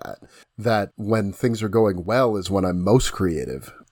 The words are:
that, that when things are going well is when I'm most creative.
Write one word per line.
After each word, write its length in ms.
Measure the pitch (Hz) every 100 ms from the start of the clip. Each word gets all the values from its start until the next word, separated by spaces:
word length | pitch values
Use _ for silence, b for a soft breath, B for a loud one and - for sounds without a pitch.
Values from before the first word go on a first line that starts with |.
that, 140 | 50 - - b b -
that 320 | 113 107 95 -
when 340 | 104 110 101
things 320 | - 123 110
are 60 | 110
going 340 | 113 107 90
well 320 | 87 123 123 104
is 140 | 92
when 140 | 98 92
I'm 160 | 90
most 300 | 92 127 -
creative. 580 | - 92 78 62 67 - - -